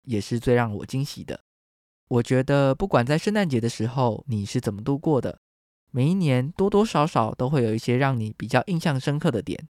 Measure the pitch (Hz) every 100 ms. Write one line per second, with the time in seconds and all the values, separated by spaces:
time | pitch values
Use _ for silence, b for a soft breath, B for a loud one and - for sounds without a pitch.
0 | - 107 - 120 123 120 117 104 69 135
1 | 139 - 85 - _ _ _ _ _ _
2 | - 120 120 131 131 143 139 135 196 139
3 | 120 151 208 214 190 127 117 - 113 127
4 | 123 107 - 110 98 131 120 101 120 139
5 | - 143 107 - _ _ _ _ _ 131
6 | 135 190 160 127 131 - 196 202 220 160
7 | 151 131 113 - 127 147 117 110 - 123
8 | 139 127 107 107 104 127 - 165 170 170
9 | 156 147 170 113 - - 156